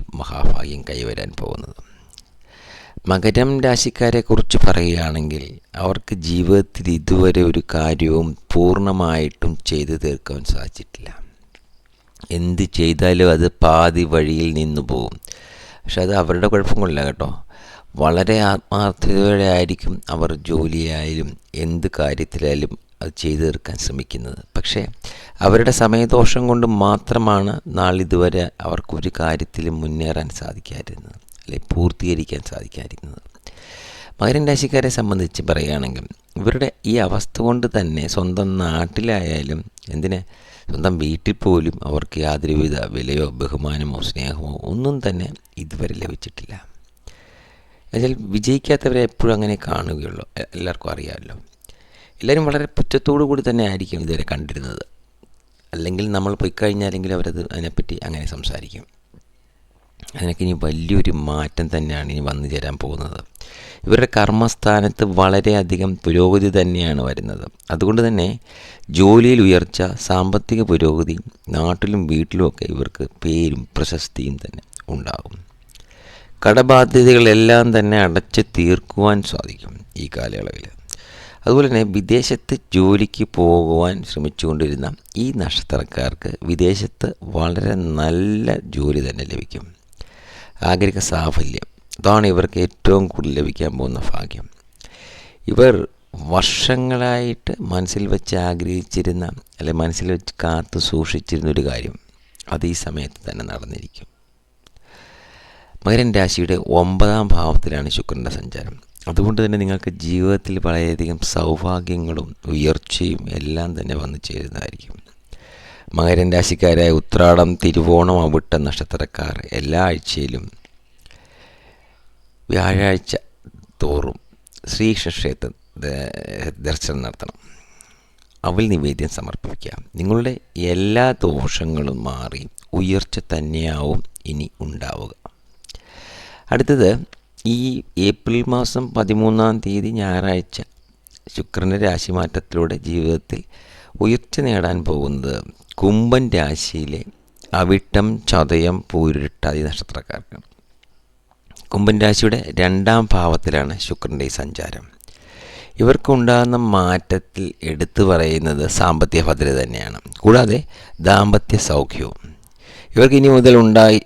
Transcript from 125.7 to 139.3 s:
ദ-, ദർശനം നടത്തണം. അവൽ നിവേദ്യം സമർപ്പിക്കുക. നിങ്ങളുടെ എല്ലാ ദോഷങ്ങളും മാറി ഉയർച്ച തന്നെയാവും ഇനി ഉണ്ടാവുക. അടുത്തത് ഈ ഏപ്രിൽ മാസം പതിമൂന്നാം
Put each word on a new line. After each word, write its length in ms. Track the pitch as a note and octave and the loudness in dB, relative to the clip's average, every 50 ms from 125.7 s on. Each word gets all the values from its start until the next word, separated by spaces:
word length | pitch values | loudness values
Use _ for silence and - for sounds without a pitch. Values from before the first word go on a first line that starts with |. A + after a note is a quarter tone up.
| - - | -18 -12
ദ-, 340 | - C#2+ C2+ C#2 C2+ - - G1+ G1+ G1+ G1+ G1+ - D#2 - - | -10 -8 -8 -8 -8 -10 -12 -12 -14 -14 -12 -10 -10 -10 -10 -8
ദർശനം 420 | C#2 D2+ D#2 D2+ - - D2 C2+ | -6 -6 -6 -4 -6 -6 -6 -6
നടത്തണം. 360 | B1 A1+ - - - - - - - - - - - _ - - - _ _ _ _ _ _ _ _ _ _ _ - | -8 -8 -10 -12 -14 -16 -16 -18 -20 -20 -20 -20 -20 _ -20 -20 -20 _ _ _ _ _ _ _ _ _ _ _ -6
അവൽ 200 | F#2 F2 G2 A2+ G#2+ | -4 -2 0 0 0
നിവേദ്യം 420 | G2 D#2+ C#2+ C#2+ C#2 - D2 D2+ | 0 0 -2 -2 -4 -4 -6 -6
സമർപ്പിക്കുക. 640 | - - - - - - - - - - - - - - - - - | -8 -10 -12 -10 -12 -12 -10 -12 -12 -12 -12 -14 -14 -16 -16 -14 -10
നിങ്ങളുടെ 380 | D#2 F2 G2 G#2+ A#2 A#2+ B2+ B2+ - - _ - F#2 F2 | -6 -2 0 0 0 0 -2 -6 -8 -12 _ -10 -6 -4
എല്ലാ 400 | F2 F2 F2+ F#2+ G#2 G#2+ A#2+ B2 C3 A#2+ - | -2 -2 0 0 0 2 2 2 2 0 0
ദോഷങ്ങളും 760 | - F2 D2+ C2+ B1 C#2 - - D#2+ D#2+ D#2+ D2 D2 C2+ C2 B1 A1+ | 0 -2 -2 -2 -4 -4 -4 -4 -4 -4 -4 -4 -4 -4 -6 -6 -8
മാറി 380 | B1+ C2 C2 B1 - - - - - - - - - - | -8 -10 -10 -10 -12 -14 -14 -16 -18 -20 -20 -14 -8 -4
ഉയർച്ച 460 | F#2 F#2+ F#2 F#2+ G2 - - - F#2+ - - | -2 -2 0 0 -2 -2 -4 -8 -10 -8 -6
തന്നെയാവും 720 | D#2+ D#2+ D2+ D2+ D#2+ D#2+ D#2+ D#2+ D2+ D2 C#2+ D2 D#2+ - - - - - - | -6 -6 -4 -4 -4 -4 -4 -4 -4 -4 -2 -2 -2 -2 -2 -4 -8 -12 -12
ഇനി 220 | D2 D2 D2 - - - - | -10 -8 -8 -8 -10 -12 -12
ഉണ്ടാവുക. 540 | - D2+ D2 - B1+ - - - - - - _ - - - _ _ _ _ _ - - - - - _ - - - - - - - - - - - - | -12 -12 -10 -10 -10 -12 -12 -12 -12 -14 -16 _ -20 -20 -20 _ _ _ _ _ -20 -20 -20 -20 -20 _ -20 -20 -20 -20 -20 -20 -20 -20 -20 -20 -6 -2
അടുത്തത് 380 | - A#2+ C3 - C#3+ C3 G#2+ F2+ A2 C#3 F3 - - - _ _ _ - - | -2 0 2 2 2 4 4 4 4 2 -2 -10 -16 -20 _ _ _ -8 -4
ഈ 120 | A2+ A#2 A#2+ B2 C3 B2+ C3+ - - - F2 | -4 -2 -2 -2 -4 -6 -6 -10 -10 -4 -2
ഏപ്രിൽ 440 | F#2 G2+ G#2+ - - A2 A2+ A#2+ B2 C3 | 0 0 0 -2 -2 -2 -2 -2 -2 -2
മാസം 360 | B2 B2 B2 - - B2+ B2+ A#2+ | -2 -2 -2 -2 -4 -6 -6 -4
പതിമൂന്നാം 720 | - A2+ G#2+ F#2+ G#2+ G#2+ A2 A2 | -2 -2 0 0 2 2 2 2